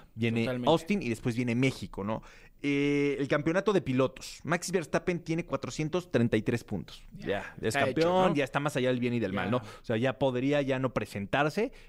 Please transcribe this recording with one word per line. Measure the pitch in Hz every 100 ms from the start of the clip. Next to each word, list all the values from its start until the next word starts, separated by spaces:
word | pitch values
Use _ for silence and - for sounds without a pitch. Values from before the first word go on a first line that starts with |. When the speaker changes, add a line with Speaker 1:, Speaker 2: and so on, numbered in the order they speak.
| -
Speaker 1:
Viene | - 113 117
Speaker 2:
Totalmente. | 113 123 123
Speaker 1:
Austin | 165 - 208
y | 123
después | 110 127 113
viene | 123 117
México, | 135 120 101 -
¿no? | 98 110 - - - -
Eh, | 143 143 143 143 143 135
el | 135
campeonato | 151 147 175 196
de | 196
pilotos. | 135 127 131 - - -
Max | - 170 -
Verstappen | 180 151 170 - 175
tiene | - 165 -
cuatrocientos | 135 - - 156 180 -
treinta | 135 117 110
y |
tres | 110 120
puntos. | - 98 - - - -
Speaker 2:
Ya, | -
Speaker 1:
Ya, | 98 - -
es | 107 139
Speaker 2:
está | 135
Speaker 1:
campeón, | 131 165 185
Speaker 2:
hecho, | 185
¿no? | 147
Speaker 1:
ya |
está | 135 147
más | 147 143
allá | 127
del | 127
bien | 123 120
y |
del | 101
mal, | 98 92
Speaker 2:
Ya. |
Speaker 1:
¿no? | 120
O | 107 -
sea, | - 113
ya | 127 -
podría | 139 123 135 143
ya | 135 131
no | 131
presentarse | - 107 - 101 135 147 196 240 -